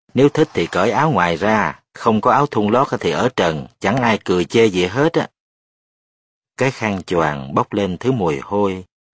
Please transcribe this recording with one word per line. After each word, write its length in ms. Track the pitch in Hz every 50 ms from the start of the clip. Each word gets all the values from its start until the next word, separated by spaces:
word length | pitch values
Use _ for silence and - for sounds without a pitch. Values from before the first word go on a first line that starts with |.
| _ _ _
nếu 140 | 117 139 143
thích 200 | - 151 156 -
thì 140 | - - 85
cởi 240 | - - 90 95 117
áo 200 | 101 123 147 160
ngoài 260 | 131 92 87 87 85
ra, 440 | 78 98 107 110 107 92 73 65 - _ _ _
không 260 | - - 117 110 107
có 120 | - 127
áo 140 | 113 131 143
thun 260 | 143 - 113 104 104
lót 140 | 113 123 139 - 131 110
thì 100 | - 87
ở 180 | 76 80 107 131 -
trần, 300 | - 92 85 80 73 65 - _ _
chẳng 160 | - 98 113
ai 220 | 135 123 113 107 98 -
cười 200 | - 92 90 87
chê 220 | - - 117 113
gì 180 | 110 90 90 90
hết 280 | 90 95 131 147 165
á." 160 | - - - - _ _ _ _ _ _ _ _ _ _ _ _ _ _ _ _ _ _ _ _ _ _ _ _ _
Cái 140 | - 123 135
khăn 320 | 131 - 110 107 98 90
choàng 520 | - - 92 85 80 76 73 71 65 67 73
bốc 180 | 110 123 -
lên 240 | - 101 101 92 90 -
thứ 140 | - 127
mùi 260 | 131 117 92 82 73 67
hôi, 420 | - - 101 101 101 98 92 95 95 - _ _ _ _